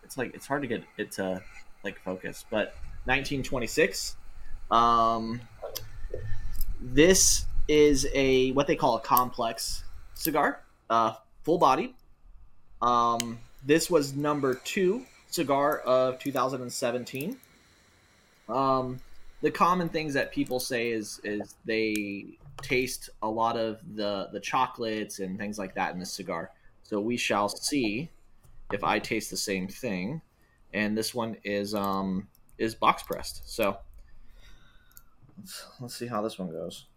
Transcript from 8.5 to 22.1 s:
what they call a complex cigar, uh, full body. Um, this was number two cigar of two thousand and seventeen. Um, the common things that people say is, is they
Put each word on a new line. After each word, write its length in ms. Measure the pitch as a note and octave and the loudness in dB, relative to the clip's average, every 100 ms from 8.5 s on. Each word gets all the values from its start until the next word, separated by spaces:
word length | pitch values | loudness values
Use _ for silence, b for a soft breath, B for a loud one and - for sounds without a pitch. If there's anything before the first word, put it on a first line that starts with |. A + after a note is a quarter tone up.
what 160 | C3 D3 | 4 2
they 80 | D#3 | 4
call 220 | D3 A2+ | 4 2
a 40 | |
complex 840 | - B2+ B2 - A#2 A#2 - - - - - | 6 4 4 -2 -4 -2 -4 -4 -6 -10 -12
cigar, 500 | - E3+ D3+ G3+ - - _ _ | -2 0 2 2 0 -16 _ _
uh, 240 | A2+ A2 - _ - | 2 2 -2 _ -8
full 140 | - F3 | 0 4
body. 380 | D3+ C3+ B3 - - - - - - - - - | 6 4 0 -10 -20 -20 -20 -20 -20 -20 -20 -2
Um, 580 | A#2+ A#2+ A#2 A#2 A#2+ A#2 - - C3 | 2 4 2 0 -4 -10 -16 -12 2
this 240 | D#3+ - | 2 4
was 260 | E3 C#3 C#3 | 2 2 -2
number 400 | D3 D3 C3+ B2+ | -2 0 0 -2
two 500 | - G#3+ F3+ A#3 - - - | -4 0 2 0 -6 -20 -8
cigar 520 | - C3+ C#3 C#3+ C3+ | -4 0 2 2 0
of 400 | A#2+ B2+ C3 B2+ | 2 4 4 0
two 120 | C#3 | -4
thousand 300 | C3 B2+ C3+ | 0 0 -2
and 100 | B2 | -6
seventeen. 680 | - B2 B2 A#2 C3 D#3+ C4 _ _ _ _ _ _ _ _ _ _ - | -4 -2 -2 -6 -6 -6 -8 _ _ _ _ _ _ _ _ _ _ -6
Um, 520 | B2 C3+ C3 B2+ B2+ - - - - | 0 2 2 0 -8 -12 -14 -14 -2
the 80 | D#3 | -2
common 400 | D#3+ F3 F3+ E3 | 2 2 2 0
things 240 | D#3+ D#3 C3+ | -2 -2 -2
that 160 | - | -2
people 280 | - C#3 B2+ | -2 -2 -2
say 320 | - B2 A#2 | -2 -2 0
is, 280 | A2+ G#2+ - | -2 -6 -8
is 320 | - G#2 G2+ - - | -6 -6 -6 -12 -2
they 720 | A2 A2 G#2+ G2+ | 0 0 -2 -4